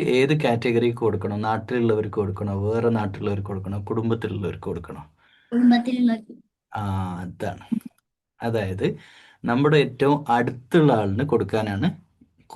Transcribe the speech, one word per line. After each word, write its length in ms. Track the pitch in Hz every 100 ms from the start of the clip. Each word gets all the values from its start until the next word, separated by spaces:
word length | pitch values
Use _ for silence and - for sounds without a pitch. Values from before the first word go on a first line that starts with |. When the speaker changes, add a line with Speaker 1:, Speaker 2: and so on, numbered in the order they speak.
| 156 127
Speaker 1:
ഏത് 160 | 139 151
കാറ്റഗറിക്ക് 580 | 139 117 123 117 120 117
കൊടുക്കണം? 340 | 113 101 104 104 110
നാട്ടിലുള്ളവർക്ക് 680 | 110 - 123 117 107 104 107
കൊടുക്കണോ, 320 | 98 98 101 98 104
വേറെ 240 | 113 117 113
നാട്ടിലുള്ളവർക്ക് 500 | 104 101 101 101 101
കൊടുക്കണോ, 280 | 95 98 104 101
കുടുംബത്തിലുള്ളവർക്ക് 760 | 113 113 113 107 101 87 76 92
കൊടുക്കണോ? 320 | 85 - - - _ _ _ _
Speaker 2:
കുടുംബത്തിലുള്ളവർക്ക്. 840 | 240 247 233 254 247 240 226 - - _ _ _ 107
Speaker 1:
ആ, 20 | 104 95 92 90
അതാണ്. 400 | 92 - 104 - - 214 - - _ _ _ _ 117
അതായത് 400 | 113 95 95 156 220 - - - _ 120
നമ്മുടെ 280 | 123 147 151 123
ഏറ്റവും 320 | - 139 147 - 120
അടുത്തുള്ള 540 | 123 - - 175 151 113
ആളിന് 240 | 101 101 143
കൊടുക്കാനാണ് 560 | 113 98 110 107 98 165 - _ _ _ _ _